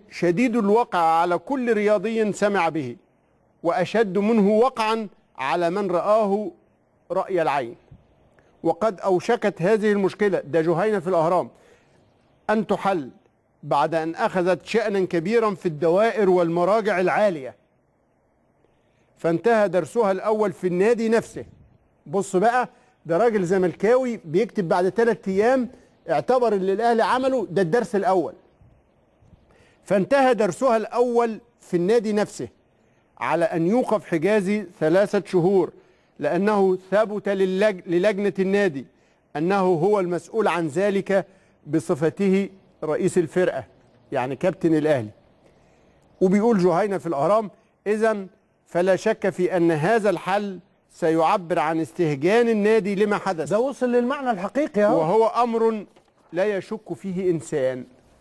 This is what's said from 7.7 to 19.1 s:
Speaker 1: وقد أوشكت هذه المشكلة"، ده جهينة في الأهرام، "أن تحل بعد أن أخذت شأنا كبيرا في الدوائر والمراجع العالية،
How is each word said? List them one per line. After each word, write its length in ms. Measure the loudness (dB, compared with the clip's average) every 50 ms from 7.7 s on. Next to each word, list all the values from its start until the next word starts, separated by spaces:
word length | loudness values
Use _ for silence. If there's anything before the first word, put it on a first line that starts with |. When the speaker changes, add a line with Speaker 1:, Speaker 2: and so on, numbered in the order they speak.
| -10 -16 _ _ -20 -20 _ _ _ _ _ _ _ _ _ _ _ _ -2
Speaker 1:
وقد 380 | -2 0 0 0 -2 -2 -2
أوشكت 600 | -2 0 0 0 0 0 -2 0 0 -4 -2 -2 0
هذه 300 | 0 2 2 2 2 2
المشكلة"، 500 | 2 0 -2 -2 -2 -2 0 0 -2 -2
ده 160 | -2 -2 0
جهينة 380 | 0 0 0 0 0 0 -2 -2
في 100 | -2 0
الأهرام، 420 | 0 2 2 2 2 0 -2 -4 -8 _ _ _ _ _ _ _ _ _ _ _ _ _ _ _ _ _ _ -2
"أن 160 | -2 0 0
تحل 440 | 0 -2 -2 0 -2 -2 -2 -4 -8 -14 _ _ _ _ _ _ _ _ _ -6
بعد 320 | -2 0 0 0 0 0
أن 200 | -2 -2 -4 -4
أخذت 520 | -2 -2 -2 0 0 0 0 0 -2 -2
شأنا 340 | -2 -2 -2 0 0 0 0 0
كبيرا 500 | 0 -2 -2 -2 0 0 2 2 0 -2
في 120 | -4 -4
الدوائر 640 | -6 -4 -2 0 2 2 4 2 2 2 2 2 4
والمراجع 680 | 4 4 2 2 0 0 2 2 2 2 2 0 0 0
العالية، 540 | 0 0 2 2 2 0 0 -4 -8 -12 -14 _ _ _ _ _ _ _ _ _ _ _ _ _ _ _ _ _ _ _ _ _ _ _ _ _ _ _ _ _ _ _